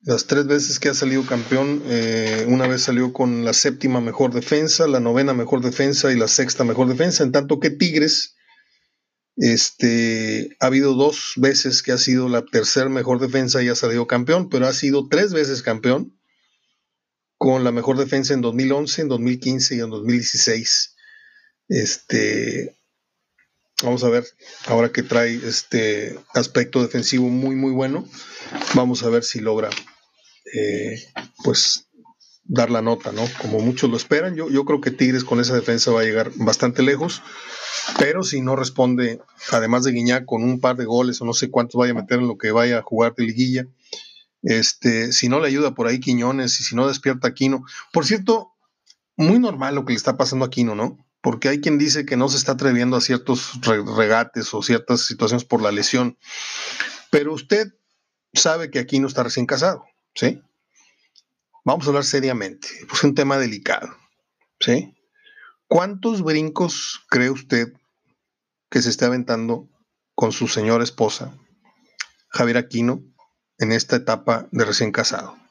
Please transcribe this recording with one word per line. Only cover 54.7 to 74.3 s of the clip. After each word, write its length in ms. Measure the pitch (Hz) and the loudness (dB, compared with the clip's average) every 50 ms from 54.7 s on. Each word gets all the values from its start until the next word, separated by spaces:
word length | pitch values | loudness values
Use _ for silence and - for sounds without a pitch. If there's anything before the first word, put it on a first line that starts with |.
| 123 113 - - 127 117 - | 0 0 2 0 0 0 0
situaciones 400 | - 120 - 120 107 117 123 123 | -4 -4 -2 -2 0 0 -2 -2
por 160 | _ - 117 | _ -2 0
la 120 | 110 104 104 | 0 0 0
lesión, 440 | 104 104 - - 127 123 123 120 _ _ - - - - - - - - - - - - - - - - _ | 0 -2 0 0 0 0 0 -4 _ _ -16 -14 -12 -12 -12 -10 -10 -10 -10 -10 -10 -10 -10 -10 -16 -10 _
pero 220 | - 151 147 151 156 | 0 2 2 2 -6
usted 420 | 139 139 - - 208 220 196 _ _ _ _ _ _ _ _ _ _ _ _ _ | -6 -4 -2 0 0 0 -2 _ _ _ _ _ _ _ _ _ _ _ _ _
sabe 380 | - - 170 160 165 170 143 | 0 2 2 2 0 -4 -4
que 80 | 139 139 | -4 -4
Aquino 300 | 123 127 - 135 135 135 | -4 0 0 0 0 0
está 160 | 131 - 123 | 0 -2 -4
recién 220 | 117 - - 120 | -2 -2 -4 -2
casado, 380 | 123 143 131 143 185 180 - - _ _ _ _ _ _ | -2 0 0 2 0 0 -2 -8 _ _ _ _ _ _
¿sí? 260 | - - 123 127 - _ _ _ _ _ _ _ _ _ _ _ _ _ _ _ - _ _ _ _ _ _ _ - _ | -2 -2 -2 -2 -2 _ _ _ _ _ _ _ _ _ _ _ _ _ _ _ -20 _ _ _ _ _ _ _ -10 _
Vamos 220 | 127 135 175 139 | -2 -2 0 0
a 20 | 147 | 0
hablar 160 | 143 143 139 | 0 0 0
seriamente, 640 | - - 143 131 131 127 117 101 95 95 - - - - - - - | 0 -2 0 0 0 -2 -2 -4 -8 -10 -12 -16 -18 -16 -18 -18 -8
pues 120 | - - | -4 2
es 40 | - | 2
un 100 | 147 143 | 2 2
tema 220 | 151 143 139 139 139 | 2 0 2 2 0
delicado, 500 | 131 120 107 101 92 - - - - - - _ _ _ _ _ _ _ _ _ _ _ _ _ | 0 -2 -4 -6 -4 -4 -4 -4 -4 -8 -18 _ _ _ _ _ _ _ _ _ _ _ _ _
¿sí? 340 | - - 120 135 190 - _ _ _ _ _ _ _ - - - - - _ _ _ | 0 0 0 0 -2 -6 _ _ _ _ _ _ _ -20 -20 -20 -20 -20 _ _ _
¿Cuántos 560 | _ - 254 262 208 208 190 190 233 226 202 180 | _ 0 0 0 0 -6 -4 -4 -2 -2 0 0
brincos 800 | 156 156 151 156 156 156 - 180 170 - - - - - - _ _ | 0 0 0 0 -2 -2 -2 -4 -2 -4 -6 -8 -10 -10 -12 _ _
cree 220 | - 123 123 127 | 0 0 2 0
usted 420 | 135 135 131 - - 120 117 123 - _ _ _ _ _ _ _ _ _ _ _ _ _ _ _ _ _ _ _ | 0 -4 -4 -2 0 0 0 -2 -8 _ _ _ _ _ _ _ _ _ _ _ _ _ _ _ _ _ _ _
que 120 | - 135 123 | 0 0 0
se 80 | 120 | 0
esté 140 | 110 - 127 | 0 0 0
aventando 640 | 120 123 127 123 123 120 113 113 113 117 117 - _ _ _ _ _ _ _ _ _ _ | 0 0 0 -2 -2 -4 -4 -2 -4 -4 -6 -6 _ _ _ _ _ _ _ _ _ _
con 160 | - - 110 | -2 -2 -2
su 160 | 104 - 123 | 0 -2 -4
señora 380 | 110 - 120 107 107 117 117 120 | 0 0 2 2 4 2 2 2
esposa, 520 | 117 - - 113 107 - - - - - - _ _ _ _ _ _ _ _ _ _ _ _ - - _ _ _ _ | -2 -2 -2 -2 -2 -2 -6 -10 -14 -16 -20 _ _ _ _ _ _ _ _ _ _ _ _ -16 -16 _ _ _ _
Javier 300 | - - 127 120 117 123 | -2 0 0 2 2 0
Aquino, 440 | 120 123 - 117 117 120 127 135 - _ _ _ _ _ _ _ _ _ _ _ | 0 -2 -4 -2 0 0 0 -2 -8 _ _ _ _ _ _ _ _ _ _ _
en 140 | - 110 113 | -2 0 0
esta 240 | 113 - - - | 0 0 0 0
etapa 500 | 123 127 - 110 95 - - | -2 0 0 -2 -2 0 -2